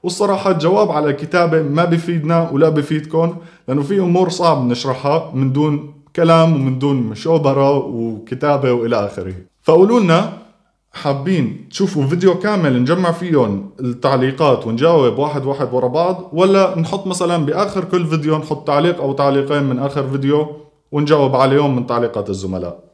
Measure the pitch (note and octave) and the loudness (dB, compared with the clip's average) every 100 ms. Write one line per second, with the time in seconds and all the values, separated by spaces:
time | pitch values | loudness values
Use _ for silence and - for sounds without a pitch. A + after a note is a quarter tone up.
0 | F3+ - G3+ F#3+ G3 E3+ D#3+ G3+ G3+ D3+ | -6 -2 0 0 0 0 2 2 2 0
1 | D3 C#3 D#3 F3 E3+ D#3+ D3 D3+ E3+ E3 | -2 -2 -2 0 2 2 0 0 0 0
2 | E3 E3+ D3+ E3 E3 C#3 D#3+ D3+ C#3+ D#3 | -2 -4 0 0 0 2 2 2 -2 -4
3 | D3+ D#3+ E3+ E3 - _ - C#3 C#3+ G3 | -2 -2 -2 -4 -16 _ -4 -4 0 0
4 | F3+ F3 F3+ E3+ E3+ C#3+ B2 A#2+ C3+ B2+ | 2 2 0 2 0 2 0 -2 -4 -4
5 | C#3+ D#3+ E3 C3 C3+ C3+ D3+ D3 - - | 0 -2 -2 -2 -2 0 0 -2 -6 -20
6 | _ - E3 E3 E3 D3+ C3+ B2+ C#3+ C3+ | _ 0 4 6 4 2 0 0 0 0
7 | A2+ G#2 E3 E3 C#3+ C3+ C#3 C#3+ B2+ A#2+ | -2 -4 0 2 2 2 2 2 -2 -6
8 | A2+ A2 - B2+ D3 C#3+ C3 A#2+ A#2 A#2 | -6 -8 -10 -4 0 0 2 0 0 -2
9 | G2+ - F#2 F#2 - _ - E3 G3 A#3+ | -2 -6 -10 -10 -16 _ 2 4 6 4
10 | F#3 E3 A3 - - _ _ _ _ - | 4 2 2 -8 -20 _ _ _ _ -6
11 | D3 C#3 D3 F#3 A#2 F#2 - - F#3+ D3+ | -4 -2 -2 -2 -2 -6 -14 -6 -4 -2
12 | C3+ F3 F#3 F3+ G#3 G#3 D#3 B2 B2 F3 | -2 2 2 2 -2 0 2 2 2 2
13 | F#3 F#3 F3+ D3+ A2+ G2 G2 - B2+ A#2+ | 0 -2 0 2 2 -2 -8 -8 -8 -2
14 | C#3 C3+ C3 C3+ D3+ A#2+ A2+ A2+ D#3+ E3 | 0 2 0 0 2 2 -2 0 2 4
15 | B2+ A2 D3 C#3+ C3 C#3 B2+ B2 B2 D3 | 2 0 -2 -4 -4 -4 -2 -2 0 0
16 | F3+ F3+ - D#3 F#3+ G3 F#3 E3 E3 F#3+ | -2 -4 -6 0 4 4 2 0 -4 -4
17 | F#3+ F3+ E3+ F3 C#3+ E3 G3 G3 E3 F3+ | -6 -4 -2 0 -2 -2 -2 -4 -2 -2
18 | E3 D#3+ D3+ D#3 D3+ D3 - C#3+ E3+ F3 | 0 -2 0 -2 -2 -6 0 2 2 0
19 | C#3 C3+ C#3 C#3 C#3 D3 C#3 B2 C#3 D3 | -4 0 2 2 0 0 0 -2 -2 -4
20 | C3 C#3 C#3 D3 D3+ - - _ _ D3 | -4 -2 0 0 -2 -10 -20 _ _ -4
21 | D3 D3+ C3+ C3 C3+ C#3 C#3+ B2+ A#2+ A#2 | 2 2 4 2 4 4 2 0 -2 -2
22 | A#2 G#2+ G2+ F#2+ F#2+ F#2 F2 D2+ _ | -2 -4 -6 -6 -6 -6 -8 -12 _